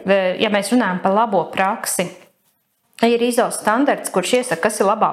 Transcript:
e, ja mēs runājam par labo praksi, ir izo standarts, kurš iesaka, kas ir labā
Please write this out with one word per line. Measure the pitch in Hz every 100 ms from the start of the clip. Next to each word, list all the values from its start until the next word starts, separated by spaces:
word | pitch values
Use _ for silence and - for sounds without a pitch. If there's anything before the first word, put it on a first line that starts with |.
| 185
e, | 196 185 -
ja | 220
mēs | 202 196
runājam | 247 202 180
par | 196
labo | 196 233 190 156
praksi, | - 190 233 - - 170 - - _ _ _ _ _ _ -
ir | 233 233
izo | 247 240 208
standarts, | - 214 226 285 202 -
kurš | 190 180
iesaka, | 247 247 160
kas | 220 226
ir | 196
labā | 214 175